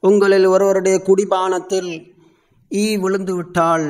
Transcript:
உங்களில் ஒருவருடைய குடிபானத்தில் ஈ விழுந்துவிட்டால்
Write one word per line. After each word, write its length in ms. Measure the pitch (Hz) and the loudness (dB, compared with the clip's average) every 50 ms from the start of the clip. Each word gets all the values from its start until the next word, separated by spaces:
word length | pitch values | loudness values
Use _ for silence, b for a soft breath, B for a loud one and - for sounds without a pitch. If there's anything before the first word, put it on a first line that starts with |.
| - | 4
உங்களில் 440 | 190 208 202 196 196 196 196 190 | 4 4 4 4 4 4 4 4
ஒருவருடைய 500 | 190 185 190 196 196 196 190 185 190 190 185 190 | 4 4 2 2 2 0 0 2 0 0 0 2
குடிபானத்தில் 880 | 190 190 190 208 185 196 185 185 190 185 180 160 - 202 190 180 180 170 160 - - _ b b b b b b b b b b _ | 2 2 2 2 -2 -2 -2 -2 -2 -4 -4 -6 -4 -6 -6 -6 -6 -12 -12 -14 -20 _ b b b b b b b b b b _
ஈ 140 | - 196 208 214 214 | -4 -4 -2 -2 -2
விழுந்துவிட்டால் 880 | 202 185 190 196 196 196 180 185 180 170 - - 175 165 165 165 160 156 147 | -2 -2 -2 -4 -4 -4 -6 -6 -6 -8 -6 -2 -2 0 0 0 -2 -2 -6